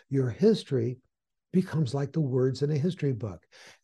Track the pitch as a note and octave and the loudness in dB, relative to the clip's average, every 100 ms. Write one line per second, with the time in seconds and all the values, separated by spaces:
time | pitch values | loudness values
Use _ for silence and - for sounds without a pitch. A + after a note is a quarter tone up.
0 | - C#3 B2+ G#2+ G3+ G#3 - C3 A#2 B2+ | -4 0 0 2 4 4 0 -2 -2 -6
1 | _ _ _ _ _ F3+ F#3 D#3 C3+ C#3 | _ _ _ _ _ 0 0 0 0 -2
2 | C#3+ E3+ C#3 B2+ C3 C3 D3 D3+ F3 - | -2 -2 0 2 0 0 -2 0 -2 -2
3 | C#3+ A2+ A2 E2 _ - - - | -2 -2 -6 -10 _ -20 -20 -18